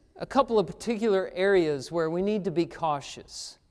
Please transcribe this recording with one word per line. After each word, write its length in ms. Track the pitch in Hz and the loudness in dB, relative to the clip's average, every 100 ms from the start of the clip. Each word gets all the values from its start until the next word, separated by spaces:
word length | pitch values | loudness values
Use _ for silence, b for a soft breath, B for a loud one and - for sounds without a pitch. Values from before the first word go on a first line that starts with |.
| _ - | _ -14
a 120 | - | -2
couple 320 | 269 269 220 | 0 4 2
of 80 | 165 | 2
particular 640 | - 214 240 226 190 185 | -4 -4 0 2 2 0
areas 580 | 175 196 196 160 143 123 | 0 4 4 4 0 -2
where 180 | 170 160 | -2 -2
we 120 | 170 | 0
need 220 | 202 214 | 0 0
to 80 | 185 | 0
be 160 | 160 170 | -2 -2
cautious. 920 | - 165 143 - - - - - - _ | -2 -2 -2 -6 -14 -16 -14 -14 -16 _